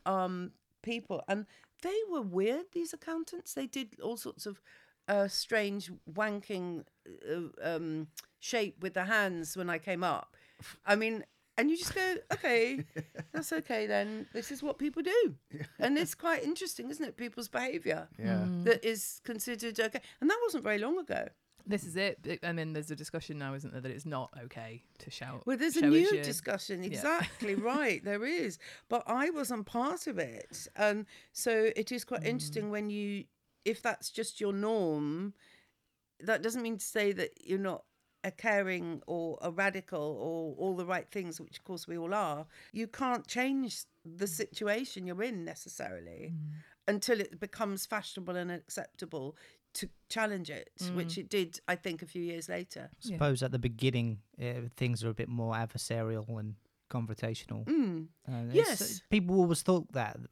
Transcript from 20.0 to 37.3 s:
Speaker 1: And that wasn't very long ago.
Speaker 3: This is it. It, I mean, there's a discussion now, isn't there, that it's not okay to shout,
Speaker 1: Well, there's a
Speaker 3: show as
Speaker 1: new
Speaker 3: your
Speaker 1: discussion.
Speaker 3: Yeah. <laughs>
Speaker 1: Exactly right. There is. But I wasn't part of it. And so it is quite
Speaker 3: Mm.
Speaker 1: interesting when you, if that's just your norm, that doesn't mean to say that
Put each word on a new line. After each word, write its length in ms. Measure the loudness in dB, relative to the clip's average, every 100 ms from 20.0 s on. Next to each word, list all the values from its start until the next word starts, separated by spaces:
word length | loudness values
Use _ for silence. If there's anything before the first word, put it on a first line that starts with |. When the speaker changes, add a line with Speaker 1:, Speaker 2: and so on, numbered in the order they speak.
| -8 0
Speaker 1:
And 100 | 4
that 80 | 4
wasn't 180 | 2 2
very 160 | 2 2
long 200 | 2 0
ago. 280 | 0 -2 -4 -10 _ _ -2
Speaker 3:
This 180 | -2
is 120 | 0 0
it. 220 | 0 0
It, 160 | -4 -4
I 100 | -2
mean, 200 | -2 -2
there's 180 | -2 -4
a 60 | -6
discussion 400 | -6 -6 -6 -6
now, 140 | -6
isn't 160 | -6 -8
there, 100 | -8
that 80 | -6
it's 160 | -6 -4
not 260 | -4 -6 -10
okay 380 | -12 -10 -12 -12 -18 -20
to 120 | -14
shout, 320 | -10 -10 -6 -2
Speaker 1:
Well, 120 | 2
there's 180 | 2 6
a 40 |
Speaker 3:
show 60 | 8
as 60 |
Speaker 1:
new 240 | 8 8 4
Speaker 3:
your 60 |
Speaker 1:
discussion. 580 | 0 -2 -2 -4 -4 -4
Speaker 3:
Yeah. 60 | -4
<laughs> 40 |
Speaker 1:
Exactly 600 | -2 2 2 0 -4 -2
right. 480 | 0 2 2 2 2
There 220 | 0 -2
is. 340 | 0 0 -2 -6 -14 -18 -2
But 140 | -2 2
I 220 | 2 2
wasn't 360 | 0 -2 -2 -2
part 400 | 0 0 -2 -2
of 120 | -2
it. 480 | -4 -6 -12 -14 -8 2
And 280 | 4 4 -2 -14 -12
so 380 | -2 2 6 4 2
it 160 | -2
is 120 | -4
quite 180 | -4 -2
Speaker 3:
Mm. 60 | 0
Speaker 1:
interesting 420 | 0 -2 -2 -2
when 180 | -2 -2
you, 360 | -2 -2 -4 -6 _ _ _ -2
if 160 | 0
that's 280 | 0 -2 -4
just 300 | -4 -4 -2
your 140 | 0
norm, 800 | 2 2 4 4 2 0 0 -4 -8 -20 -20 _ _ _ _ _ -6
that 220 | 0 2
doesn't 200 | 2 -2
mean 160 | -2 -2
to 60 |
say 280 | -2 2 2
that 200 | 2 -2